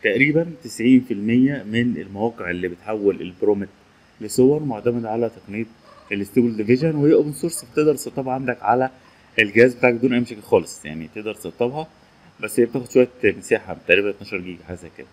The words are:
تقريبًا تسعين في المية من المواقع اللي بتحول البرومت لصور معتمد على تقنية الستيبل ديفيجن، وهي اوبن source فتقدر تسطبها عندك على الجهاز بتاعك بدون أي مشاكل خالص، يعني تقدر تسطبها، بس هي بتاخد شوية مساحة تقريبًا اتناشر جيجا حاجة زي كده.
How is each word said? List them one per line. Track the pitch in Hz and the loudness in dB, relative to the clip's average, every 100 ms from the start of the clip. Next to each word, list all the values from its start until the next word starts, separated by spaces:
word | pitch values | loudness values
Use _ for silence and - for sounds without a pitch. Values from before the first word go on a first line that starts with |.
تقريبًا | 110 101 139 151 170 160 | 0 2 2 0 -2 -10
تسعين | 117 - 117 131 127 | -16 -2 4 4 4
في | |
المية | 101 104 120 131 143 | -6 0 2 2 0
من | 104 113 120 87 | -4 -2 -2 -4
المواقع | 95 98 113 113 87 | -10 -6 -6 -4 -6
اللي | 90 90 | -4 -6
بتحول | 87 104 110 101 87 | -8 -8 -2 0 -2
البرومت | 87 90 107 101 95 _ _ _ _ _ | -8 -2 0 0 -4 _ _ _ _ _
لصور | 107 - 127 151 | -6 4 4 4
معتمد | 151 110 113 120 113 | -2 -2 -2 -2 -4
على | 110 117 | -4 -4
تقنية | - - 104 113 _ - - - | -6 -12 -10 -10 _ -20 -20 -8
الستيبل | 101 98 - 120 110 | -6 -2 0 0 -2
ديفيجن، | 104 127 160 | 0 2 2
وهي | 151 143 | 2 4
اوبن | 160 151 | 4 2
source | 143 170 - | -4 -8 -8
فتقدر | 123 - 151 | -8 0 0
تسطبها | 135 127 139 131 | 0 -6 -8 -6
عندك | 131 131 120 | -4 -4 -4
على | 101 120 131 - _ _ _ - | 0 2 0 -6 _ _ _ 0
الجهاز | 107 107 127 | 2 6 4
بتاعك | 120 123 | 6 0
بدون | 117 127 | 2 0
أي | 123 | 0
مشاكل | 120 107 | -2 -8
خالص، | - 107 78 - | 0 0 0 -14
يعني | 76 78 78 | -14 -12 -12
تقدر | 107 107 | -10 -10
تسطبها، | 104 90 - 120 147 160 _ _ _ _ _ | -10 -14 -6 -6 -4 -12 _ _ _ _ _
بس | 107 - | -6 0
هي | 117 | 0
بتاخد | 131 120 | 0 0
شوية | 135 123 - | 2 2 2
مساحة | 107 92 - 113 - 80 - | -2 -2 -2 -4 -2 -14 2
تقريبًا | 90 101 | 2 2
اتناشر | 95 98 98 | -6 -10 -10
جيجا | 90 85 | -10 -16
حاجة | - 90 | -14 -16
زي | 82 - | -16 -20
كده. | 65 | -20